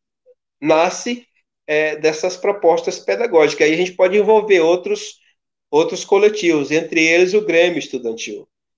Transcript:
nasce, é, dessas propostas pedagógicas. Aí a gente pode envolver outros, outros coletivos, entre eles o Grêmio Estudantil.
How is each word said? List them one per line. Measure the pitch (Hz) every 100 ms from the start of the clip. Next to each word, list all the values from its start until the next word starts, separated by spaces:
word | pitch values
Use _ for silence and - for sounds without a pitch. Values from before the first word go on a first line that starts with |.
| _ _ _ _ _ _
nasce, | 156 156 180 - 247 240 _ _ _ _ -
é, | 151 156 151
dessas | 156 156 180 -
propostas | 202 202 170 170 185 -
pedagógicas. | - 196 - 165 147 - 151
Aí |
a | 160
gente | 180
pode | 180 185 208
envolver | 202 214 208 185
outros, | 160 180 196 208 - - _ _ _ _ _
outros | 147 165 - -
coletivos, | 202 208 214 170 156 139
entre | 156 - 165 160
eles | 170 185
o | 208
Grêmio | 208 165 175 160
Estudantil. | - 131 117 113 - 101 - _ _